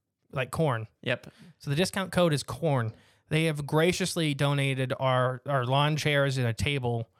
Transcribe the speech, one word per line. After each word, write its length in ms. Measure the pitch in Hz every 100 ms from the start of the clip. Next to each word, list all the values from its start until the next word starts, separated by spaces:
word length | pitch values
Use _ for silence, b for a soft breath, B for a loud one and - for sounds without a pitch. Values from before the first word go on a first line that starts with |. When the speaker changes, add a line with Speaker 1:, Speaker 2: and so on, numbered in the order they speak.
| _ _ _
Speaker 1:
Like 200 | 135 131
corn. 360 | - 156 113 110 _
Speaker 2:
Yep. 300 | 123 120 - B B B
Speaker 1:
So 120 | 147
the 40 | 143
discount 360 | 185 202 180
code 200 | 185 175
is 120 | 139
corn. 500 | - - 165 135 113 - b b _
They 160 | 156 160
have 200 | 147 143
graciously 720 | 156 170 170 185 175 156 139
donated 580 | 143 143 139 131 127 131
our, 420 | 131 127 127 127 -
our 180 | 139 120
lawn 300 | 139 147 151
chairs 420 | 151 143 139 131
and 80 | 120
a 80 |
table 560 | 113 147 143 120 117 113 _